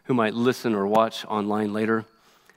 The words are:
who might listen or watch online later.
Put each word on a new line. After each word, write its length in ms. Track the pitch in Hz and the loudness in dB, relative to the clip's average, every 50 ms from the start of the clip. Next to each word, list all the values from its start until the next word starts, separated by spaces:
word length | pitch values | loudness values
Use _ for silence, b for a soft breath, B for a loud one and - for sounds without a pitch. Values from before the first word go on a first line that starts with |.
| B | B
who 80 | - 131 | -2 0
might 200 | 120 113 107 101 | 0 0 0 0
listen 400 | 117 117 127 123 - - 120 110 | 2 0 0 0 0 -2 -2 0
or 140 | 101 98 | 0 2
watch 380 | 101 107 110 113 110 - - - | 4 4 4 4 2 0 -8 -8
online 480 | - 107 107 101 104 104 104 107 104 101 | -4 -4 -2 -2 0 0 -2 -2 -2 -2
later. 320 | 107 110 110 113 110 107 - b b b b b b b b b | -2 0 0 0 -2 -2 -8 b b b b b b b b b